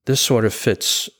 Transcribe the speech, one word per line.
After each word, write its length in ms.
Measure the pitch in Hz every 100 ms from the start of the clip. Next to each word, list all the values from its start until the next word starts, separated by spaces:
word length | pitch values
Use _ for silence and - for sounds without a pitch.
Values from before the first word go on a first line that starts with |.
| -
This 140 | 135
sort 240 | - 123
of 100 | 110
fits 560 | - - 98 - - - -